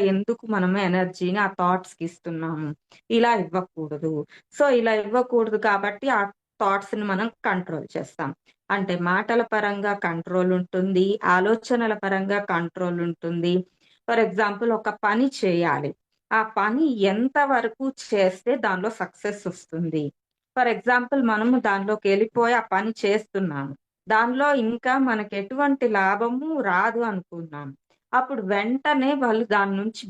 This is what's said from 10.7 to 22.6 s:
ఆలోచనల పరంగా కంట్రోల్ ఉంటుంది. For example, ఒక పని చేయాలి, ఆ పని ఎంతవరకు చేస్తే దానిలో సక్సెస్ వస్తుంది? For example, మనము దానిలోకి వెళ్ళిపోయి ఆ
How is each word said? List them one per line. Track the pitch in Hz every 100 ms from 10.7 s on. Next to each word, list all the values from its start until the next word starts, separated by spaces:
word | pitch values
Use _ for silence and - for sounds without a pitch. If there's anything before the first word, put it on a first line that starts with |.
| 185 190 185 196 214 180
ఆలోచనల | 180 202 226 - 247 226 208
పరంగా | 196 196 196 202 202
కంట్రోల్ | 170 170 185 180 175
ఉంటుంది. | 170 165 170 170 175 180 180 _ _ _ -
For | 226
example, | 214 180 208 202 233
ఒక | 220 226 208
పని | 208 220 269 -
చేయాలి, | 190 170 170 139 147 - _ _ -
ఆ | 220 220
పని | 208 208 254 320 226 196
ఎంతవరకు | 208 262 294 277 247 226 220 269 -
చేస్తే | - 208 185 190 240 254
దానిలో | 220 185 214
సక్సెస్ | - 175 - 208 202
వస్తుంది? | 180 - - 165 165 156 143 - _ _ _ 254
For | 240
example, | 220 254 247 240 277
మనము | 233 214 233 254
దానిలోకి | 214 196 196 214 196
వెళ్ళిపోయి | 196 220 240 233
ఆ | 240